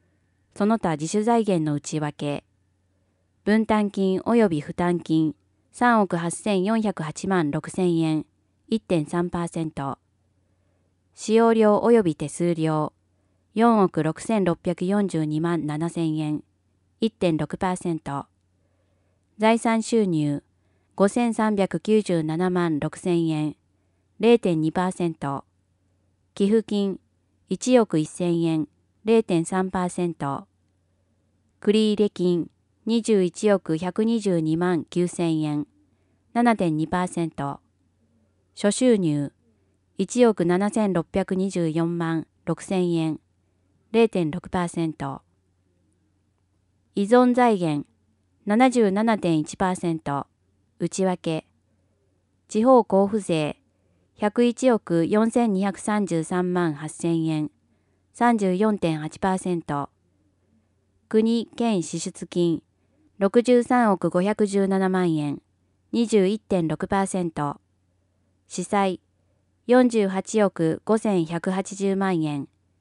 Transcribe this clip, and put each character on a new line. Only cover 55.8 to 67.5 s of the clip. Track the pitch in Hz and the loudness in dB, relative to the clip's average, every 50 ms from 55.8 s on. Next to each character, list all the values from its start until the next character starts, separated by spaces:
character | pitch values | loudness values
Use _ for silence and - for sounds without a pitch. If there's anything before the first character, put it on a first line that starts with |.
| - - 208 208 202 | -6 -4 -2 -2 -2
十 | 175 175 165 156 | -2 -2 -4 -2
三 | - 185 180 180 180 180 | -2 -2 -2 -2 0 0
万 | 180 175 165 151 | 0 0 -2 -2
八 | 143 151 151 | -4 -8 -12
千 | - - - 170 170 165 160 | -10 -6 -4 -2 0 0 0
円。 | 160 156 151 151 147 - _ _ _ _ _ _ _ _ _ _ _ _ | 0 -2 -2 -4 -6 -8 _ _ _ _ _ _ _ _ _ _ _ _
三 | - 233 240 233 | 0 2 2 2
十 | 214 202 185 180 | 2 0 0 0
四 | 180 214 220 208 185 | 0 0 0 0 0
点 | - 165 160 156 | -2 -2 -2 -4
八 | 151 156 - - | -6 -10 -8 -4
パ | - 190 185 | -2 -2 -2
ー | 185 | -2
セ | - 185 180 | -2 -4 -4
ン | 170 156 | -4 -4
ト。 | - 147 143 139 - _ _ _ _ _ _ _ _ _ _ _ _ _ _ _ _ _ _ _ _ _ _ _ _ | -4 -6 -6 -6 -8 _ _ _ _ _ _ _ _ _ _ _ _ _ _ _ _ _ _ _ _ _ _ _ _
国・ | - 220 220 226 233 233 214 - - | 0 2 2 2 0 0 -2 -4 -6
県 | - 233 233 220 180 160 | -4 -2 0 0 0 -2
支 | - - 165 | -4 -6 -8
出 | - 190 - - 180 | -8 -10 -10 -12 -14
金 | - - 180 175 170 165 - - _ _ _ _ _ _ _ _ _ _ | -6 -2 0 2 2 0 -2 -6 _ _ _ _ _ _ _ _ _ _
六 | - 196 196 - 233 226 | -2 -2 2 4 4 4
十 | - 247 240 233 | 6 4 4 4
三 | - 254 247 240 214 | 2 2 2 4 2
億 | 196 - - 170 | 2 2 0 0
五 | - 180 | 0 0
百 | 185 202 214 - 214 | 0 0 0 0 0
十 | 196 196 196 196 | 0 0 0 0
七 | 190 190 190 190 185 | 0 0 0 0 0
万 | 190 185 180 175 160 | 0 0 0 0 0
円。 | 151 147 143 139 - - _ _ _ _ _ _ _ _ _ - | 0 -2 -4 -6 -8 -12 _ _ _ _ _ _ _ _ _ -4
二 | 226 233 | -2 0
十 | 208 226 208 185 190 | 2 2 2 2 2
一 | 214 214 | 0 -2
点 | - - 202 185 165 156 | -4 -2 -2 0 0 -2
六 | 156 - 190 | -2 -4 -4
パ | - 208 196 196 | -2 -2 -2 -2
ー | |
セ | 190 - 190 175 | -2 -2 -4 -4
ン | 170 | -4
ト。 | - - 147 143 | -4 -6 -6 -6